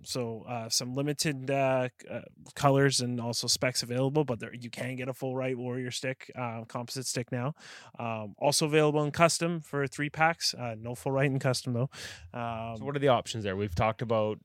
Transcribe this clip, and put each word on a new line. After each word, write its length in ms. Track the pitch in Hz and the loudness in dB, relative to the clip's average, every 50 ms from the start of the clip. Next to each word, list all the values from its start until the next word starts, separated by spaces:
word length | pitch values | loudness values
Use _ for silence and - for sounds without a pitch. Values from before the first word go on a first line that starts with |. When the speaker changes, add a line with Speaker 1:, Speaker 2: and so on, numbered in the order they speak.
| - | -10
Speaker 1:
so, 380 | - - 131 120 117 113 110 - - | -6 -4 -4 -4 -4 -6 -8 -8 -8
uh, 220 | 123 117 113 113 | -8 -6 -4 0
some 240 | - - 131 123 127 | 0 0 0 0 -2
limited, 560 | 135 143 147 147 - - 165 147 131 131 131 | -2 0 0 0 0 0 -2 -2 -2 -2 -2
uh, 380 | 135 139 135 131 131 131 127 127 - - | 0 2 4 4 4 2 0 -2 -4 -10
c-, 80 | - - | -14 -10
uh, 120 | 98 120 - - _ - - - - | -10 -10 -10 -12 _ -20 -20 -16 -4
colors 460 | - - 143 135 139 139 139 127 131 | 4 6 6 8 8 6 6 4 2
and 200 | 123 123 123 120 | 0 0 -2 -2
also 260 | 117 120 117 - - | -2 -2 -2 -2 0
specs 360 | 117 - - - 127 123 - - | 0 0 2 2 0 0 -2 -2
available, 420 | 117 120 127 135 135 139 156 151 | -2 0 2 2 4 4 4 2
but 160 | 127 123 107 | 2 0 -4
there, 140 | - 113 - | -4 -8 -10
you 160 | 123 120 117 | -10 -10 -10
can 260 | - - 131 123 131 | -6 -6 -6 -4 -4
get 120 | 127 127 131 | -6 -6 -6
a 40 | 127 | -6
full 240 | - 139 131 127 | -4 -4 -4 -2
right 220 | 131 131 131 131 120 | -2 0 -2 -2 -2
Warrior 320 | 123 123 123 127 127 123 | -2 -4 -4 -4 -4 -4
stick, 400 | 120 - - 131 131 - - - - | -6 -4 -4 -4 -4 -6 -8 -14 -8
uh, 300 | 127 127 117 113 117 113 | -6 -4 -4 -4 -6 -8
composite 400 | - - 123 120 117 - 135 127 | -8 -6 -8 -6 -6 -6 -6 -4
stick 260 | - - 131 120 - | -4 -2 -4 -4 -2
now. 240 | - 123 120 135 156 _ - - - - - - - - | -2 -2 0 -2 -2 _ -12 -18 -18 -18 -20 -18 -10 -6
Um, 360 | 117 117 113 110 110 104 92 - | -4 -4 -4 -4 -6 -8 -6 0
also 260 | - 143 143 - 165 | 2 4 4 4 4
available 380 | 151 147 156 151 151 147 151 147 | 4 6 6 6 6 4 2 0
in 80 | 147 | 0
custom 500 | 139 - 170 165 - - 170 170 175 165 | 2 4 4 4 4 2 -2 -2 -2 -4
for 260 | 151 - - 143 139 | -6 -6 -4 -4 -4
three 220 | 131 - - 147 147 | -4 -4 -4 -6 -4
packs. 460 | - 151 160 165 170 - - - - | 0 2 2 2 2 2 -2 -2 -2
Uh, 220 | 120 123 120 113 110 | -2 -6 -8 -8 -8
no 160 | 110 117 123 | -8 -8 -8
full 180 | - - 143 135 | -6 -4 0 2
right 140 | 135 139 | 4 4
in 120 | 147 131 135 | 4 2 2
custom 360 | 127 135 123 - - 127 123 | 2 0 0 0 -2 -2 0
though. 160 | 117 123 135 - - - - - - - - - | 0 0 -2 -4 -8 -14 -14 -14 -14 -16 -12 -8
Um, 440 | 123 117 117 117 113 113 113 113 110 | -8 -6 -6 -6 -6 -6 -8 -8 -8
Speaker 2:
So 60 | 107 | -6
what 120 | 135 143 | -4 -2
are 40 | 143 | 2
the 80 | 139 139 | 4 6
options 360 | 127 113 - - - 117 104 | 4 4 4 -2 -6 -4 -2
there? 120 | 101 95 | -2 -2
We've 180 | 98 104 104 85 | 0 -2 -2 0
talked 260 | - 117 110 113 - | 2 2 2 2 0
about, 380 | 123 113 113 110 107 107 107 - _ | -2 0 2 2 2 0 -2 -4 _